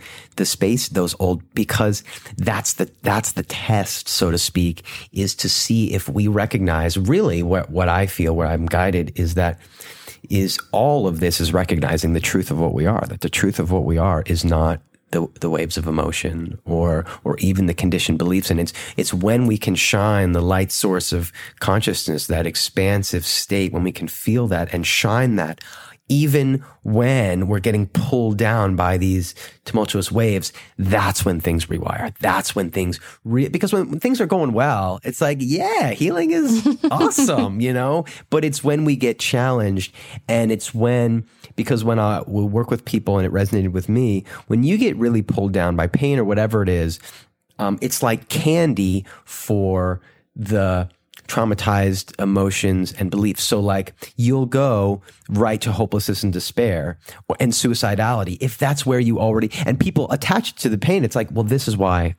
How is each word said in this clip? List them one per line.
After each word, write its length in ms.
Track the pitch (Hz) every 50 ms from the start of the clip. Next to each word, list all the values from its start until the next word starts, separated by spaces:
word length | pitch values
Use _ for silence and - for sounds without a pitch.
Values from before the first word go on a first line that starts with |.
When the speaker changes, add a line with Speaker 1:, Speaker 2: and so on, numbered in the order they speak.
| - - - - - - _
Speaker 1:
the 80 | - 95
space, 440 | - - - 95 95 117 123 - -
those 260 | - 98 90 85 - -
old, 240 | 95 90 90 87 - _ _
because 500 | - 107 - - - 113 104 104 - - - - - - - 104
that's 380 | - 92 95 104 101 - - -
the, 160 | - 95 - - _
that's 300 | - 104 101 110 - -
the 100 | - -
test, 640 | - - - - - - 110 101 95 - - - -
so 240 | - - - 95 87
to 60 | 82 85
speak, 460 | - - - 90 87 85 82 - - - - - - -
is 220 | - 98 98 95 -
to 120 | - - 123
see 460 | - - - - 113 113 110 - -
if 160 | 95 - -
we 180 | 143 101 104 104
recognize 720 | 104 101 101 - - 98 95 90 82 80 80 85 82 95
really 440 | 95 104 151 190 220 156 85 85
what, 280 | 85 87 90 90 - -
what 180 | 76 - 92 87
I 160 | 85 92 98
feel, 300 | 95 - - 90 80 82
where 120 | 85 82 78
I'm 180 | 82 78 82
guided, 520 | 85 - 87 90 98 92 90 85 - - -
is 160 | 90 85 85
that, 240 | 90 90 85 82 - - - - - - - - - - - - - - -
is 300 | - 98 95 95 - - - _
all 340 | - 98 117 143 147 143 107
of 140 | 95 85 78
this 200 | 92 87 82 -
is 120 | 85 80 82
recognizing 580 | 90 92 - 90 80 71 - 82 78 - 82
the 80 | 82 82
truth 300 | - - - 92 92 -
of 80 | - 80
what 160 | 82 - -
we 100 | 65 76
are, 200 | 101 110 101 - -
that 120 | - 92
the 80 | - 85
truth 280 | - - - 98 - -
of 100 | 87 85
what 140 | 92 92 -
we 120 | - 82
are 260 | 82 82 98 87 78 -
is 180 | - 87 82 82
not 360 | 85 82 80 78 80 85 - - _ _ _ _ _
the, 120 | - 85 82 - - -
the 80 | - 85
waves 300 | 80 78 82 82 - 80
of 80 | 78
emotion 720 | 80 80 78 73 78 80 - - 87 82 82 85 85 - - _
or, 420 | - 85 82 85 85 80 80 85 - - -
or 140 | _ - - -
even 280 | - 95 95 95 98
the 80 | 87 82
conditioned 440 | - - 90 85 87 - - 82 80
beliefs. 320 | 85 87 92 95 92 -
And 80 | 92 82
it's, 140 | 87 82 - - - - -
it's 180 | - 95 - -
when 320 | 90 92 107 117 120 123
we 100 | 117 107
can 200 | 104 - - 95
shine 560 | 87 - - - 104 101 107 104 101 98 90
the 80 | 87 87
light 300 | 85 90 95 95 95 95
source 400 | - - - 101 95 92 - -
of 200 | - 87 85 - - - - - - -
consciousness, 640 | - - 95 110 110 - 92 - - - 78 73 -
that 180 | - 87 82 82
expansive 800 | 85 82 - - - - 101 95 98 101 101 98 - - 90 82
state, 480 | - - - - - 98 98 95 90
when 120 | 80 82 87
we 80 | 92
can 160 | - - 85 78
feel 400 | - - - - 107 123 120 110
that 260 | 95 82 85 82 -
and 100 | 85 82
shine 520 | - - - - 110 107 120 131 127 113
that, 240 | 95 82 78 80 - - - - - - - - _ _ _
even 540 | 135 143 151 151 139 151 135 135 135 135 139 - - _ _
when 640 | 107 107 113 120 127 135 131 110 95 90 90 95 92
we're 100 | 104 101
getting 300 | 92 117 104 107 101 98
pulled 500 | - - - - - 123 117 110 107 104
down 380 | 113 107 113 113 104 95 92
by 200 | 87 90 90 92
these 380 | 92 92 92 92 95 87 - - - - - - _ _
tumultuous 480 | - - 113 107 - - 101 95 -
waves, 400 | 90 110 113 110 101 95 - - - - - - _ -
that's 460 | 95 92 101 104 98 - - - -
when 160 | 101 90 82
things 260 | 82 87 85 82 -
rewire. 500 | - 87 82 - - - - - 226 101 -
That's 340 | - 101 92 95 95 - -
when 160 | 104 95 85
things 300 | - 95 92 90 87 - - - - _ _
re-, 240 | 113 117 127 139 -
because 240 | - 170 - 190
when, 180 | - 196 180 -
when 80 | 147 165
things 220 | - 254 262 240
are 60 | 220
going 260 | 160 196 185 160 131
well, 480 | 113 107 131 147 127 101 95 92 92 98
it's 180 | - 131 123 -
like, 180 | 165 143 147 139
yeah, 500 | 131 123 147 175 359 403 453 403 226 131
healing 400 | 101 - 147 180 349 349 339 320
is 340 | 339 339 311 262 226 226 220 294 277 - -
Speaker 2:
<laughs> 60 | 311
Speaker 1:
awesome, 680 | - - 330 453 - - 277 226 156 135 120 98 95 107
you 120 | 120 127
know? 320 | 127 127 127 135 147 170 165 - - - - _
But 140 | - 156 156
it's 180 | 156 139 -
when 220 | - 143 147 151 156
we 100 | 151 143
get 240 | 120 123 120 110 -
challenged, 760 | - - - 123 123 131 127 120 107 101 95 95 92 - - - - - - - - -
and 240 | 117 117 117 110
it's 200 | 110 95 - -
when, 540 | - 113 113 120 123 123 120 117 113 113 110 - _ _ - - -
because 260 | - 113 - 127 113
when 160 | 110 117 113 113
I 240 | 107 104 104 85 -
will 240 | - 101 101 101 101
work 220 | 101 117 117 -
with 140 | 123 113 -
people 340 | - - 208 - - 98 98
and 80 | 92
it 60 | 90
resonated 400 | - 98 98 95 107 104 95 92
with 160 | 87 92 90 -
me, 340 | 107 120 127 117 101 95 92 - - - -
when 160 | - 110 113
you 160 | 123 151 196 214
get 160 | 254 220 -
really 260 | - 117 120 120 110
pulled 280 | 101 - - - 98 98
down 220 | 95 98 87 87 87
by 140 | 85 82 87
pain 320 | - - 139 143 143 131
or 40 | 110
whatever 380 | 98 104 104 107 107 110 107
it 60 | 101 92
is, 320 | 90 87 82 82 82 - - - - - - _ _ _ _ _ _ -
um, 220 | 107 101 101 -
it's 180 | - 123 - -
like 280 | - 120 113 - - _
candy 760 | - - - 151 160 170 170 160 120 98 98 92 92 98 95 - - - _
for 760 | - - - - - 110 101 98 95 95 92 90 92 90 90 - - _ _ _ _ _
the 520 | - 110 101 110 104 98 95 92 90 87 87 - _ _ _ - - _
traumatized 880 | - - 120 113 110 104 - - 113 101 101 98 98 95 95 - - - -
emotions 680 | 101 98 98 98 98 98 95 - - 98 95 92 92 -
and 180 | - - 101 90
beliefs. 320 | 90 101 104 104 - -
So, 160 | - - 120 104
like, 360 | 101 101 98 98 95 - - _ - - _
you'll 320 | - 120 120 131 135 131
go 560 | 123 120 135 139 139 120 104 101 98 101 98 - - - _ _ -
right 320 | 104 101 117 110 110 107
to 100 | - 113
hopelessness 500 | 101 92 113 98 - 107 - - 101 -
and 100 | - 101
despair 640 | 87 90 - - - - 120 113 92 82 73 85 85 - _ - - - - _ - -
and 100 | 131 123
suicidality 880 | 110 - - 123 117 - - 104 101 95 110 113 123 113 95 90 90 -
if 180 | - 131 110 -
that's 280 | 147 135 143 143 -
where 140 | 131 127 123
you 180 | 123 117 113 -
already, 320 | 110 110 107 110 110 110 - - 156
and 160 | - 123 -
people 280 | - 185 - - 135 -
attach 380 | - 147 - - 185 226 226 -
it 60 | - -
to 100 | - 127
the 100 | 107 101
pain. 240 | - 151 185 196 139
It's 120 | 104 -
like, 120 | 123 110 -
"Well, 100 | - 113
this 240 | 113 104 127 139 -
is 100 | - 107
why 380 | 98 98 92 90 87 85 82 85